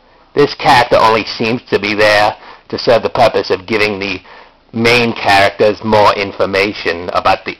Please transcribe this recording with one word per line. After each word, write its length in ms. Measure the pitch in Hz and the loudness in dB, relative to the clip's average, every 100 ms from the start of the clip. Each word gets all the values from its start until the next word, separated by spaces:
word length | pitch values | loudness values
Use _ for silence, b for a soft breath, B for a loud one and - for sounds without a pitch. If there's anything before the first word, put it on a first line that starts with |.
| b b b - | b b b 0
This 180 | 143 - | 0 0
character 420 | 151 143 123 - | 0 2 2 2
only 280 | 110 110 98 | 2 2 -2
seems 360 | - 117 120 - | -6 -4 -4 -4
to 100 | 107 | -4
be 140 | 101 104 | -2 0
there 420 | 107 104 104 - B B _ | 2 4 2 -2 B B _
to 80 | 110 | -6
serve 260 | - 117 | 0 2
the 60 | 113 | 2
purpose 400 | - 113 - 98 | 2 2 2 -2
of 160 | 98 90 | -4 -4
giving 320 | 110 104 98 | -2 -2 -2
the 200 | 98 90 B B B B _ | -6 -8 B B B B _
main 420 | 113 117 120 117 | -4 0 2 0
characters 720 | 110 - 98 98 - 110 101 | -2 0 2 2 2 0 0
more 300 | 110 107 104 - | 0 2 4 2
information 960 | 98 92 95 98 98 98 - 85 90 | -4 -4 -4 -2 -2 -4 -6 -6 -4
about 320 | 92 90 95 - | -2 0 -2 -4
the 100 | 87 | -6